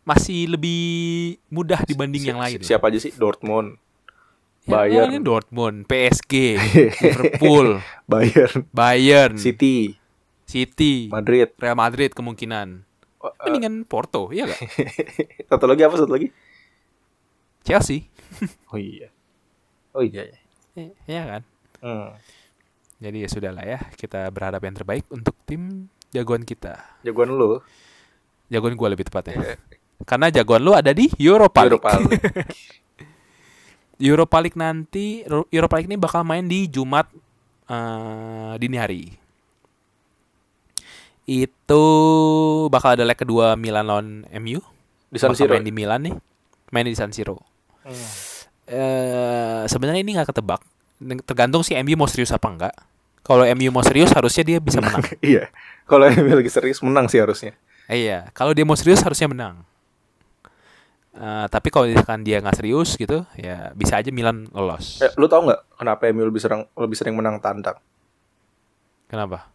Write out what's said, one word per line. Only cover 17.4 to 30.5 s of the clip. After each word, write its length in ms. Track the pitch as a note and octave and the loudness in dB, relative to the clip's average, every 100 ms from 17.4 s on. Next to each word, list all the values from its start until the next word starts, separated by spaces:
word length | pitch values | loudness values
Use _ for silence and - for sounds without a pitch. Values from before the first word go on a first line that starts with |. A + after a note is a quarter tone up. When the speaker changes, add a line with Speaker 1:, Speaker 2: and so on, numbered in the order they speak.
| _ _ | _ _
Speaker 1:
Chelsea. 460 | - F#3 - D3 - _ - - | -2 0 0 -6 -10 _ -20 -12
<laughs> 320 | G3 - _ | -12 -12 _
Speaker 2:
Oh 80 | G#2+ | -12
iya. 320 | G3 - - _ _ _ _ _ _ _ _ | -12 -16 -20 _ _ _ _ _ _ _ _
Oh 100 | C3+ | -4
iya, 220 | A#2+ G2+ | -4 -4
iya. 140 | - _ _ _ _ | -18 _ _ _ _
Speaker 1:
I-, 200 | - E3 G3 | -20 -20 _
iya 180 | - E3 D3 | -14 -12 -10
kan? 160 | G#2 B2 _ _ _ | -14 -16 _ _ _
Speaker 2:
Hmm. 300 | A#2+ A2 G#2 G#2+ _ _ _ _ _ _ _ _ | -14 -12 -14 -20 _ _ _ _ _ _ _ _
Speaker 1:
Jadi 200 | G#2+ G#2+ | -16 -12
ya 100 | G2 | -10
sudahlah 340 | A2 G2+ F#2 | -8 -10 -12
ya, 160 | G2 B2+ - | -12 -12 -14
kita 340 | - A2 G2 F#2+ | -16 -14 -10 -10
berharap 300 | F#2+ F#2+ F#2+ | -10 -10 -8
yang 160 | F#2+ | -10
terbaik 300 | F#2+ F#2+ G2+ - | -12 -8 -8 -10
untuk 280 | B2+ A2 - | -6 -6 -6
tim 440 | - D3+ F3+ F#3+ F#3+ _ _ | -12 -12 -12 -14 -18 _ _
jagoan 320 | B2+ A#2 A#2+ | -10 -4 -6
kita. 380 | A2 A2+ F#2 - - _ | -6 -14 -16 -18 -20 _
Speaker 2:
Jagoan 280 | A#2 A2 A#2+ | -10 -2 -2
lu? 300 | C3+ A2+ A#2+ _ _ _ _ _ _ _ _ _ | 2 0 0 _ _ _ _ _ _ _ _ _
Speaker 1:
Jagoan 280 | A#2 A2+ | -4 -4
gua 140 | A#2+ A2 | -2 -4
lebih 160 | F#2+ | -4
tepatnya. 320 | F#2+ F#2+ F2+ - | -6 -8 -10 -8
Speaker 2:
Iya. 180 | - A#2+ _ _ _ _ | -8 -10 _ _ _ _
Speaker 1:
Karena 280 | - B2 D#3+ | -4 0 2
jagoan 320 | D3+ A2 | 2 4